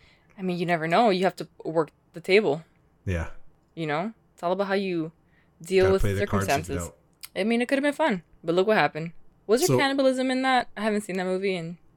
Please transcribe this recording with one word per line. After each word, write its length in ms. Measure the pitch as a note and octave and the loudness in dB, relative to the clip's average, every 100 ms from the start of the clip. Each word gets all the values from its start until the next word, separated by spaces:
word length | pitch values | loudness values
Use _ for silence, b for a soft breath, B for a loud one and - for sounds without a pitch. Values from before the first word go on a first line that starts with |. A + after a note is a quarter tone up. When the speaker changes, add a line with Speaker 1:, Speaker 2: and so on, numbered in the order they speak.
| b b b - | b b b -10
Speaker 1:
I 40 | |
mean, 160 | F#3 F3 | -6 -4
you 80 | E3+ | -2
never 220 | E3+ D#3+ | -2 2
know. 220 | F3 A#3+ | 2 4
You 140 | F#3 F#3 | 4 0
have 100 | - | -2
to 100 | - - - | -8 -12 -4
work 260 | D#3+ D3 _ _ | -2 -2 _ _
the 80 | E3+ | -10
table. 420 | F3 G3 F#3 D3+ - _ _ _ - | 2 4 4 0 -6 _ _ _ -6
Speaker 2:
Yeah. 220 | E2+ D2+ - - - _ - | -4 -4 -10 -16 -20 _ -8
Speaker 1:
You 120 | D#3 | -4
know? 260 | D3+ G#3+ - _ | -4 -4 -10 _
It's 100 | _ | _
all 80 | F3 | -2
about 140 | F#3 G3 | -2 0
how 60 | G3 | -2
you 360 | F#3+ E3+ D#3+ - _ _ _ _ | 0 -2 -4 -8 _ _ _ _
deal 240 | E3 F#3+ F#3+ | 0 4 4
Speaker 2:
Gotta 80 | |
Speaker 1:
with 80 | F#3+ | 4
Speaker 2:
play 120 | G3+ | 2
the 140 | G3 G3+ | 0 0
cards 180 | G2+ G2 | 0 0
you've 180 | - - | -2 -2
Speaker 1:
circumstances. 180 | F2 E2 | -6 -8
Speaker 2:
dealt. 100 | - _ _ - F3 | -12 _ _ -12 -4
Speaker 1:
I 80 | |
mean, 180 | G#3+ A#3 | -2 0
it 60 | B3 | 0
could 100 | C#4 | 0
have 60 | |
been 100 | D4 | 0
fun, 300 | C#4 D#4+ F#3 - _ | 0 0 0 -6 _
but 120 | E3+ F3 | -2 0
look 100 | G3+ | 2
what 100 | G#3 | 2
happened. 340 | D3 D3+ E3 - - _ - | 2 -2 -10 -12 -20 _ 0
Was 160 | A#3+ | 2
there 60 | F4+ | 4
Speaker 2:
So 100 | C3 | 4
Speaker 1:
cannibalism 520 | C4+ C#4 C4 C4 C4 | 2 2 2 2 0
in 100 | B3+ | 0
that? 280 | C4 B3 - - | 2 0 0 -4
I 60 | |
haven't 200 | G#3+ G#3 | -2 -2
seen 160 | - F#3+ | -4 -4
that 80 | F#3 | -4
movie 300 | F#3 G3 F#3 | -2 -2 -4
in 220 | E3 F3 _ | -6 -12 _